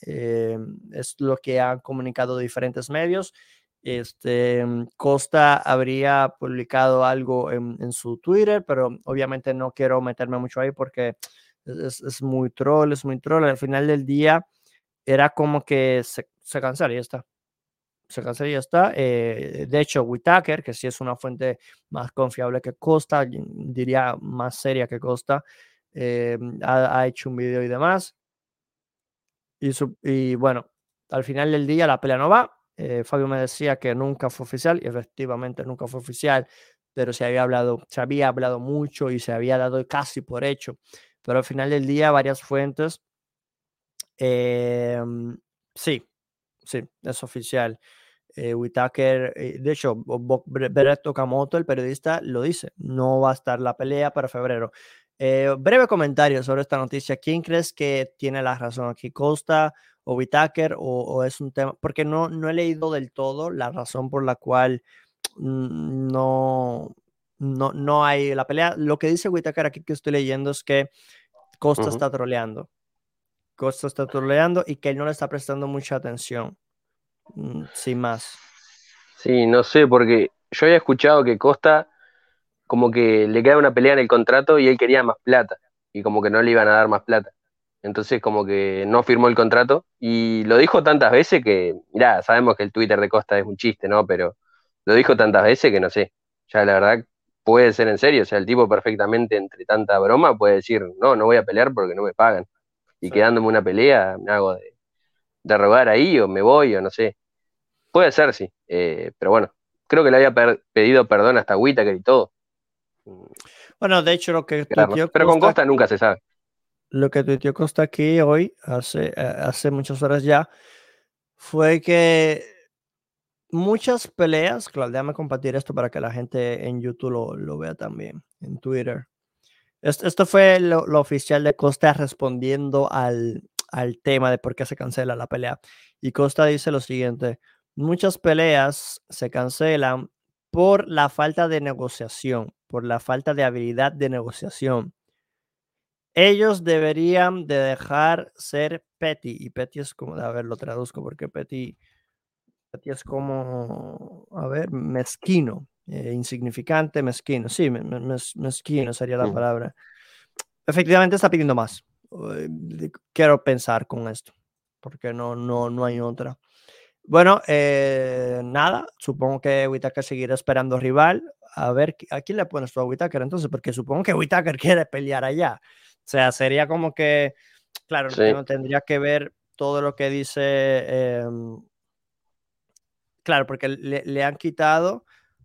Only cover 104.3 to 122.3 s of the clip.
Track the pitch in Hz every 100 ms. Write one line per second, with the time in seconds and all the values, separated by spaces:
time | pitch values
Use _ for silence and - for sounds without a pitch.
104.3 | 104 98 92 - _ _ _ _ _ _
105.3 | _ - 104 101 120 117 110 170 147 98
106.3 | 95 107 147 143 98 95 - 110 - _
107.3 | _ _ _ _ _ _ 170 170 143 147
108.3 | - 95 _ - 87 87 80 82 - 92
109.3 | 110 - _ _ _ - 151 143 131 135
110.3 | 120 117 107 _ 113 110 131 117 104 110
111.3 | 123 101 98 131 131 104 95 110 131 98
112.3 | _ _ _ _ _ _ _ - 92 -
113.3 | - - _ - - 196 185 160 175 175
114.3 | 165 143 151 147 - 104 151 165 156 160
115.3 | 160 185 165 139 135 117 104 113 92 _
116.3 | _ _ _ _ _ _ 135 135 143 135
117.3 | 135 143 139 156 - 151 - 151 165 147
118.3 | 151 190 _ - 127 127 156 151 - 135
119.3 | - - - 143 139 139 135 143 143 139
120.3 | 147 156 _ _ _ _ _ _ _ _
121.3 | _ - 156 156 165 175 170 170 160 156